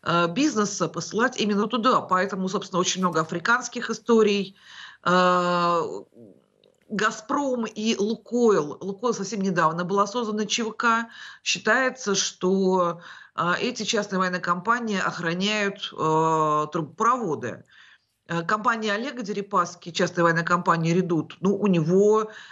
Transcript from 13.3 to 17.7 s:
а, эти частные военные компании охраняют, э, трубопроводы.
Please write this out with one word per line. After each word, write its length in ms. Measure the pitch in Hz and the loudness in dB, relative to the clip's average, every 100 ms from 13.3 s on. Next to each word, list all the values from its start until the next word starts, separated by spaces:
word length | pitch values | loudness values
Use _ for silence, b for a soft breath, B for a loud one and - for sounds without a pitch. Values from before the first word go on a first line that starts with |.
а, 220 | - 170 175 | -4 -2 0
эти 260 | 226 247 | -2 -4
частные 340 | 208 226 202 190 | -2 -2 -2 -2
военные 220 | 185 180 | -2 -2
компании 580 | 175 175 202 240 233 196 | -2 -4 0 -2 0 -2
охраняют, 920 | 170 156 170 175 196 214 202 196 - | -2 -4 -4 -2 -2 0 -2 -4 -12
э, 760 | - 156 156 160 160 156 151 151 | -2 0 2 2 2 2 2 0
трубопроводы. 920 | - 147 - 220 254 214 151 117 90 - | -4 -6 0 2 2 0 -4 -6 -10 -16